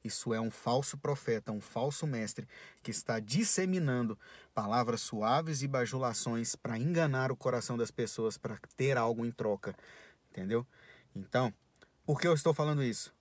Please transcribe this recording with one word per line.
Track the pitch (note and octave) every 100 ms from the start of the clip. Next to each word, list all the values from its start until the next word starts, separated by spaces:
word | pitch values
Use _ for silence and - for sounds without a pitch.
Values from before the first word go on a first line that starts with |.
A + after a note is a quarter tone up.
Isso | A2 - - A2+
é |
um | A2+
falso | - - B2 C#3+ C#3+
profeta, | D3 C#3 - A2+ A2
um | G#2
falso | - A#2 C3+ D3 D#3
mestre | B2 G#2+ - G2+ - - -
que | -
está | G#2+ - A2+
disseminando | G#2+ C#3+ A3 - F#3 F#3 D#3 B2 A#2 G#2+ - - -
palavras | - G#2 A#2 A#2 A#2
suaves | - A2 G#2+ C3+ D#3+ D3
e | C#3
bajulações | C3+ A#2 C3 B2+ A2 - A#2 A2+ -
pra | - A2+
enganar | C#3 E3+ D#3+ C3 C3
o | B2+
coração | C3 A#2+ - A#2+
das | A2+
pessoas, | - A2+ - A2+ -
pra | - G#2+ - -
ter | C3 C3
algo | A#2 A#2 A#2
em |
troca. | A#2 A2 G2 - - - - - _ _
Entendeu? | - F#2+ A#2 B2+ _ - - _ G2
Então, | F#2+ B2 C3 - _ _ - _ -
por | D3
que | -
eu | D#3+
estou | E3
falando | D#3 D3+ D3
isso? | B2+ G#2+ - _